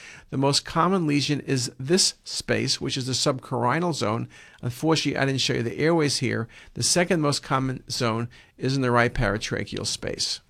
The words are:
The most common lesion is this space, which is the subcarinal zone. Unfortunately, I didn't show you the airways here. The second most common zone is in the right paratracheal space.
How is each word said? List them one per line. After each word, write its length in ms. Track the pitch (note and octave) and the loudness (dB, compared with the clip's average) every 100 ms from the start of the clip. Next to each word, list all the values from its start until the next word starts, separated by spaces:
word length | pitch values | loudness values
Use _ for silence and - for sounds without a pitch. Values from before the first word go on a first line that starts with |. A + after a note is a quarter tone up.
| - - - | -20 -20 -8
The 60 | C3+ | 0
most 280 | C#3 C3+ - | 2 2 0
common 400 | E3+ E3+ G3 D#3 | 0 2 2 2
lesion 360 | C#3+ C3+ C#3+ | 2 2 -2
is 300 | - C3+ B2 - | 0 -2 -2 -6
this 360 | C3 F#3 - - | 0 2 2 0
space, 580 | - - - A2 B2 - | -8 -8 -2 -2 0 -2
which 160 | C#3+ C3+ | -2 -4
is 80 | B2+ | -2
the 80 | |
subcarinal 800 | B2 D#3 C3 - B2 A#2+ D3 F3+ | 0 0 -2 -4 -2 0 0 0
zone. 340 | D#3 G#2 A2+ A#2+ - - - | 0 0 -2 -4 -12 -20 -10
Unfortunately, 560 | B2 - D#3 D#3 D3 C#3 | -8 -2 2 2 2 0
I 60 | C3+ | 0
didn't 160 | C3+ | 0
show 120 | - | 0
you 80 | B2+ | 0
the 160 | A#2 - | -2 0
airways 400 | D3+ E3+ D3 - | 2 2 2 0
here. 300 | A#2+ G#2+ A#2 - - | 0 -2 -4 -10 -14
The 80 | - | -4
second 400 | A#2+ F3 F3 F3+ | 0 2 4 2
most 220 | D3 C#3 | 2 0
common 400 | - C3+ C3 C3 - | 0 0 0 -4 -6
zone 420 | - A#2+ A2+ A#2 - - - | -2 0 0 -4 -8 -20 -6
is 180 | C3 C#3 | -2 0
in 60 | |
the 80 | B2+ | 4
right 240 | A#2+ A#2+ | 4 4
paratracheal 720 | - G2+ G#2 - - G2+ G2+ G#2+ | 2 0 0 -2 -4 -4 -6 -6
space. 540 | - - - - - - | -6 -6 -4 -4 -6 -10